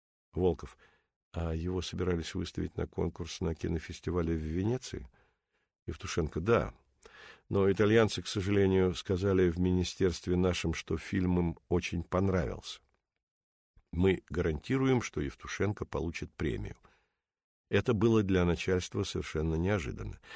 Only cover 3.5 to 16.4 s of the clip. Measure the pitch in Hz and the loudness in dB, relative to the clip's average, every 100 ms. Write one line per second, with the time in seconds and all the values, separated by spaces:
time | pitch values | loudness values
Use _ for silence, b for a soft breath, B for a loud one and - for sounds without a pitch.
3.5 | 80 87 82 - 85 - 87 82 82 78 | -2 -2 -4 -6 -8 -4 -2 0 -2 -2
4.5 | 85 104 127 - - 58 _ _ _ _ | -2 -2 -2 -6 -12 -14 _ _ _ _
5.5 | _ _ _ - 80 - - 76 78 92 | _ _ _ -12 -10 -6 -4 -2 -2 2
6.5 | 110 64 - _ _ B B B B _ | 2 2 -6 _ _ B B B B _
7.5 | 98 98 95 104 113 110 - - 107 92 | 2 2 4 4 6 4 0 -4 -4 2
8.5 | 101 98 95 92 85 - 90 98 92 90 | 4 6 6 4 0 -2 0 2 4 4
9.5 | 85 90 90 87 - 95 87 - 90 90 | 4 2 2 0 0 0 0 0 2 2
10.5 | 87 85 78 - 82 - 98 90 90 85 | 0 -2 -4 -4 -6 -2 -2 2 2 0
11.5 | 82 _ 90 - 87 80 90 98 92 117 | -2 _ -2 0 -4 -2 0 2 0 -2
12.5 | 95 - - _ _ _ _ _ _ _ | -6 -10 -16 _ _ _ _ _ _ _
13.5 | _ _ _ _ 80 95 90 - 87 85 | _ _ _ _ 2 4 2 -2 -2 -2
14.5 | 76 - 135 135 127 - - 69 - - | -2 -2 0 2 2 0 -4 -6 -8 -12
15.5 | - 98 107 - 71 82 - - - | -2 -2 -2 -6 -6 -6 -6 -10 -6